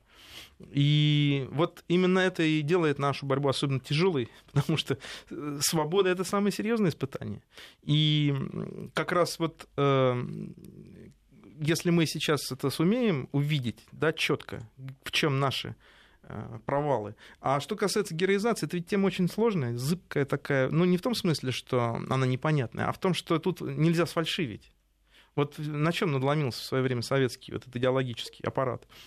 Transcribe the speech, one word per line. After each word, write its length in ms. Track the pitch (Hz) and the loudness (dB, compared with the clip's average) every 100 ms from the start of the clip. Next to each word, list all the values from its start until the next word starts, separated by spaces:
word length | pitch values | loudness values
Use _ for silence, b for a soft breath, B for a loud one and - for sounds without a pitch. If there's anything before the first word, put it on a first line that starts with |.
| _ B B B B B - | _ B B B B B -4
И 800 | 131 143 151 151 147 147 139 127 | 2 4 4 4 4 2 0 -2
вот 340 | 135 170 - - | -2 -2 -2 0
именно 320 | 175 185 185 | 2 4 4
это 220 | 185 180 | 2 2
и 200 | 160 156 | 2 2
делает 360 | 147 180 156 139 | 2 2 2 2
нашу 280 | 143 - 139 | -2 -2 -2
борьбу 220 | 135 143 | 0 2
особенно 320 | - 143 131 | 0 0 -2
тяжелой, 480 | - 147 190 147 113 - | -2 0 2 0 -4 -8
<laughs> 120 | - | -4
потому 260 | 139 151 156 | -2 0 0
что, 180 | - 131 B B B | -2 -6 B B B
э, 280 | - 147 143 | -10 -8 -4
свобода — 480 | 139 160 151 196 185 | 0 0 2 4 4
это 140 | 180 | 2
самое 280 | 185 202 202 | 0 0 0
серьезное 380 | - 208 233 185 | 0 0 2 2
испытание. 520 | - - - 113 101 _ B B B | 0 -4 -6 -8 -10 _ B B B
И, 500 | - 147 151 151 147 | 0 4 4 4 2
м, 560 | 135 - - - 52 - | 0 -4 -6 -8 -10 -8
как 180 | - 151 | -4 0
раз 260 | 175 165 - | 2 2 0
вот, 300 | 165 - - - | -4 -4 -8 0
э, 480 | 139 135 131 123 - - - - - - - 90 90 - _ - - 156 | 2 4 4 2 -4 -8 -12 -14 -20 -20 -20 -20 -20 -20 _ -20 -20 -6
если 300 | 151 160 175 | -2 0 2
мы 160 | 170 156 | 2 2
сейчас 440 | 156 - 147 - | -2 -2 -2 -2
это 180 | 131 139 | -4 -2
сумеем 580 | - 170 247 226 143 - | 2 2 2 2 0 -2
увидеть, 480 | 143 143 151 120 - - | -2 0 0 -2 -6 -12
да, 200 | 135 151 | -4 -2
четко, 500 | 156 - 139 - - 113 - 131 135 | 0 -2 -2 -4 -12 -14 -16 -16 -14
в 60 | - | -6
чем 280 | - 156 135 | -2 0 2
наши, 340 | 139 - - - b b b b | 0 -2 -8 -12 b b b b
э, 340 | - - 120 120 | -14 -12 -12 -12
провалы. 500 | - 139 147 117 104 - B B | -4 -2 0 -2 -4 -12 B B
А 200 | - 139 | -2 -2
что 140 | - 208 | -2 -2
касается 380 | 202 214 - | -2 0 -2
героизации, 520 | 160 185 196 233 - 151 | -2 0 2 0 -2 -2
это 100 | 175 | -4
ведь 100 | 170 | -2
тема 200 | 202 196 | 0 2
очень 220 | 190 175 | 2 0
сложная, 480 | - 233 190 120 120 | 2 0 2 -2 -2
зыбкая 480 | 135 180 - 143 | -2 -2 -2 -2
такая. 440 | 139 143 - 139 131 | 0 -2 0 0 2
Ну, 140 | 151 | 4
не 120 | 180 180 | 4 2
в 60 | |
том 120 | 254 | 0
смысле, 360 | 226 175 131 127 | 0 0 0 -2
что 500 | 113 - 127 117 117 - | -6 -2 0 0 -2 -2
она 180 | 131 127 | 0 0
непонятная, 600 | 127 156 151 117 - - | 0 0 0 0 -2 -2
а 60 | |
в 60 | - | 0
том, 160 | 190 | 0
что 240 | 170 - 160 | 0 0 0
тут 220 | 185 170 | 0 -2
нельзя 460 | 139 139 160 165 160 | -4 0 2 4 0
сфальшивить. 640 | 170 160 - 131 98 _ _ _ _ _ b b | 0 -2 -2 -4 -8 _ _ _ _ _ b b
Вот 200 | 143 143 160 | -2 -2 -2
на 340 | 151 147 160 | -6 0 0
чем 200 | 165 185 | 2 0
надломился 480 | 135 135 151 135 - | 2 2 2 0 -4
в 40 | |
свое 180 | - 135 | -4 0
время 160 | 131 120 | 0 0
советский 500 | - 135 123 - - | 0 0 0 -2 -10
вот 100 | - | -10
этот 120 | 127 123 | -8 -2
идеологический 680 | 127 131 127 113 - - | 0 0 -2 -6 -12 -8
аппарат? 420 | - 135 131 113 - B | -6 -2 -2 -4 -12 B